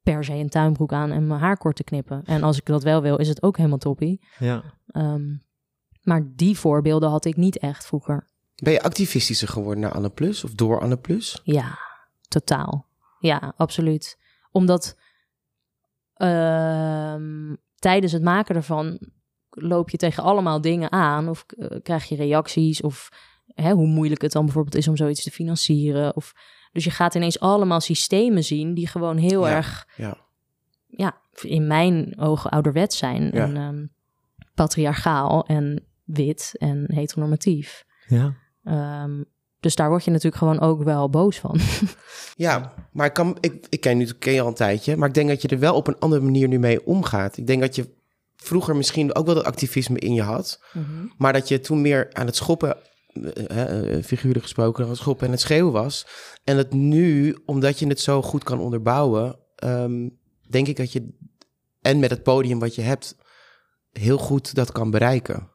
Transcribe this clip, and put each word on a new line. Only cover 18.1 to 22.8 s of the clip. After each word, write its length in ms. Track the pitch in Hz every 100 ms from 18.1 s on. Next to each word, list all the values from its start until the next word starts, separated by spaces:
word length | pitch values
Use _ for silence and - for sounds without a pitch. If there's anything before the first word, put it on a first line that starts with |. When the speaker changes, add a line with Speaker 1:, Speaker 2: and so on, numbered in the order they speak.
Speaker 1:
het 120 | 165
maken 320 | 170 185 214 170
ervan 440 | 156 156 156 - - _ _ _ _
loop 400 | - 160 175 170
je 80 | 170
tegen 260 | 170 -
allemaal 380 | 180 202 180 151
dingen 300 | 160 170 160
aan 380 | 190 156 147 160
of, 160 | 165 - -
eh, 200 | - -
krijg 220 | - 165 -
je 100 | 147
reacties 680 | 147 151 156 - 160 151